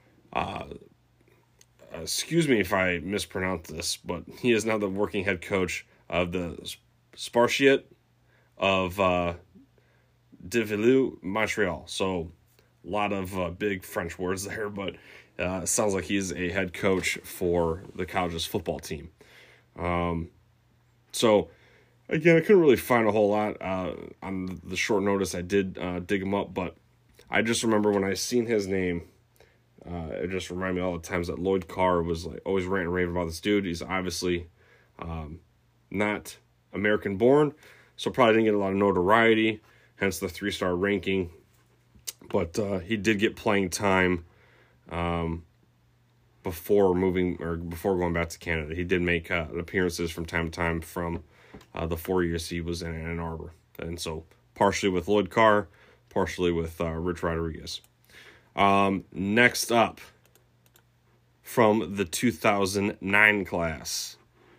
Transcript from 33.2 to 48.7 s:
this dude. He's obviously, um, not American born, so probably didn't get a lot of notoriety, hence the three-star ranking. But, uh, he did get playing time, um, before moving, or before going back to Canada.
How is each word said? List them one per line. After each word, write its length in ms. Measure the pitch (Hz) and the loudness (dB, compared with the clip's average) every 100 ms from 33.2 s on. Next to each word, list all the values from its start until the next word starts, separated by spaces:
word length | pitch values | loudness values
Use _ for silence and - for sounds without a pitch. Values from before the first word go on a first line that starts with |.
| 85 | -4
this 140 | 80 | -4
dude. 260 | 104 104 95 | 0 2 0
He's 160 | 85 | -6
obviously, 640 | - 95 92 85 90 87 82 _ _ _ _ - | -4 -4 -4 -4 -2 -2 -6 _ _ _ _ -14
um, 400 | 82 80 76 82 _ _ _ _ - | -10 -8 -10 -14 _ _ _ _ -8
not 480 | 95 104 104 - - _ _ _ | -2 -2 -2 -8 -18 _ _ _
American 440 | 95 107 107 101 95 | -2 0 2 0 2
born, 360 | 120 147 147 - - - _ - | 6 6 4 -2 -20 -20 _ -8
so 160 | - | -4
probably 220 | - 117 | 4 6
didn't 120 | 110 110 | 6 4
get 80 | |
a 60 | 104 | 2
lot 120 | 95 | 2
of 60 | 98 | 4
notoriety, 840 | 101 90 90 113 113 110 110 107 _ _ _ - | 4 4 4 6 6 4 2 -2 _ _ _ -4
hence 240 | 98 92 | -4 -2
the 100 | 92 | -6
three-star 460 | - 101 - 92 90 | -4 -6 -2 -2 0
ranking. 560 | 98 101 95 98 85 - _ _ _ _ _ - - - - | 0 0 0 -2 -2 -8 _ _ _ _ _ -16 -16 -14 -4
But, 300 | 104 82 - | -2 -2 -4
uh, 200 | 101 95 | -2 -4
he 180 | 87 110 | -4 -2
did 220 | 101 101 | 0 2
get 160 | 110 - | 0 0
playing 360 | 117 101 92 | 0 0 0
time, 540 | - 101 92 90 87 - _ _ _ _ _ - | 0 2 4 4 0 -6 _ _ _ _ _ -10
um, 540 | 85 85 85 82 85 - _ _ _ _ _ _ _ _ _ | -6 -4 -2 -4 -6 -12 _ _ _ _ _ _ _ _ _
before 500 | 98 85 - 101 95 | -10 -8 0 4 4
moving, 480 | 90 95 92 90 - | 4 2 2 -2 -2
or 140 | 85 85 | -6 -6
before 420 | 85 82 101 90 | -8 -4 -2 0
going 160 | 87 | 0
back 160 | 85 82 | -2 -4
to 80 | - | -6
Canada. 360 | 87 80 76 | -4 -4 -4